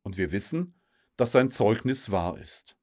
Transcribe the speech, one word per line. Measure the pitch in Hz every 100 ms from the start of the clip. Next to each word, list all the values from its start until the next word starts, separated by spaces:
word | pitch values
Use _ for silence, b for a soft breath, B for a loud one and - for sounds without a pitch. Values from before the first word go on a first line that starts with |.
Und | 101 95
wir | 90
wissen, | 95 - 160 180 b b b b -
dass | 117
sein | 131 131
Zeugnis | - 107 113 127 131 -
wahr | 98 87 -
ist. | - - - _